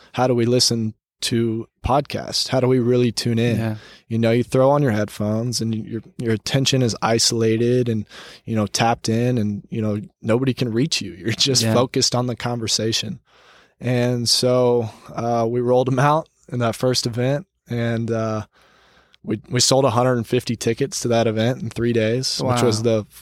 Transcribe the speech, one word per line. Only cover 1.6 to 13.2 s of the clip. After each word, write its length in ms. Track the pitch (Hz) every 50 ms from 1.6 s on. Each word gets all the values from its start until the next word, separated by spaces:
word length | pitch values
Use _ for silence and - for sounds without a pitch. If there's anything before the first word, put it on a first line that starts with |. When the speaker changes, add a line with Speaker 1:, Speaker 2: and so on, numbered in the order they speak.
| 110 - _ _ -
Speaker 1:
podcasts? 640 | - 123 147 143 - - - - - - - - -
How 100 | - 135
do 80 | 123 123
we 100 | 131 131
really 340 | 117 120 123 123 123 120
tune 280 | 104 - - 120 117 113
in? 180 | 117 120 117 113
Speaker 2:
Yeah. 180 | 113 113 107 107 - - - - _ -
Speaker 1:
You 100 | 113 113
know, 100 | 113 113
you 120 | 117 123 120
throw 260 | - - 131 131 135
on 140 | 143 147 147
your 80 | 131
headphones 680 | 104 104 107 104 - - 107 104 107 110 117 127 117 -
and 120 | 113 113 113
your, 280 | 107 104 98 113 110 - - - -
your 140 | 117 113 113
attention 500 | 104 - - - 135 135 - - 131 127
is 120 | 117 95 -
isolated 880 | - 110 117 117 - - 120 113 113 110 113 113 120 120 123 127 123 120
and, 160 | 113 107 101 - - - - - - - _
you 120 | - 113
know, 120 | 110 104 98
tapped 400 | - - 123 117 120 - - -
in, 280 | 110 113 120 123 127 120
and, 260 | 104 104 104 101 - -
you 100 | - 117
know, 180 | 110 107 104 107 95 - _ _
nobody 320 | - 110 110 123 135 135 120
can 180 | - 131 120
reach 300 | 107 117 139 160 - -
you. 120 | 104 98 87
You're 180 | 92 - -
just 320 | 107 - - 143 131 - 117
Speaker 2:
Yeah. 100 | 113 110
Speaker 1:
focused 400 | 120 127 131 - 135 123 - -
on 140 | 123 123 123
the 80 | 117
conversation. 840 | - - 123 120 120 113 101 - - 107 110 110 - - 110 - -